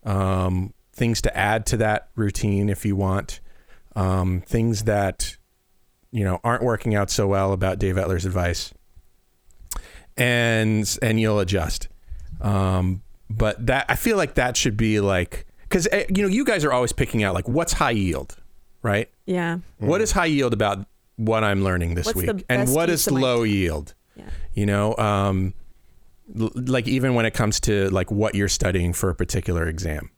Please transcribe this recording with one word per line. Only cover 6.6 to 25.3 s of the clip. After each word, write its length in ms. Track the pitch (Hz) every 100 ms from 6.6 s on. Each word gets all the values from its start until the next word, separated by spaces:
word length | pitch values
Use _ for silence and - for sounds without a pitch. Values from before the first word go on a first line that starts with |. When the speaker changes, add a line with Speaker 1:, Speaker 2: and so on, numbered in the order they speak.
Speaker 1:
working 320 | 123 110 117
out 160 | 104 98
so 160 | - 98
well 240 | 98 98
about 280 | 98 95 92
Dave 180 | 98 90
Etler's 280 | 87 92 90
advice. 440 | 92 87 82 - - _ - - _ _ _ - - - - - - - -
And, 720 | 123 120 117 113 110 107 104 -
and 180 | 117 113
you'll 200 | 110 104
adjust. 480 | 92 98 80 - - - - - - -
Um, 640 | 104 101 95 92 90 92 - - -
but 380 | 107 110 101 120
that, 200 | 131 -
I 60 | 120
feel 220 | - 208
like 180 | 151 -
that 200 | 127 123
should 220 | - 104
be, 220 | 113 107
like, 480 | 101 95 87 - - - -
'cause, 160 | 190 170
eh, 140 | 202 - 190
you 60 |
know, 80 | 202
you 160 | 202 277
guys 180 | 208
are 80 | 147
always 200 | 127 123
picking 320 | - 127 117
out, 100 | 104
like, 140 | 90 92
what's 260 | 131 165
high 180 | - 147
yield, 440 | 117 95 73 67 - - - - -
right? 260 | 117 101 117 _ -
Speaker 2:
Yeah. 340 | 180 170 170 - -
Speaker 1:
What 200 | 113 180
Speaker 3:
Mm. 20 |
Speaker 1:
is 80 | 214
high 140 | 196 170
yield 260 | 147 127
about 320 | 113 107 98 98 _ _ -
what 280 | 110 110
I'm 200 | 107 98
learning 320 | 98 90 85 85
this 100 | 85
Speaker 2:
What's 160 | 226
the 120 | 90 202
Speaker 1:
week? 100 | -
And 140 | 123 127
Speaker 2:
best 100 | 139
Speaker 1:
what 140 | 170
Speaker 2:
use 120 | 165
Speaker 1:
is 60 | -
Speaker 2:
of 60 |
my 60 | 135
Speaker 1:
low 160 | 131 120
Speaker 2:
time? 80 | 117
Speaker 1:
yield? 400 | 101 90 78 73 - _ -
Speaker 2:
Yeah. 80 | - - -
Speaker 1:
You 120 | - 101
know, 280 | 101 104 110
um, 560 | 110 104 98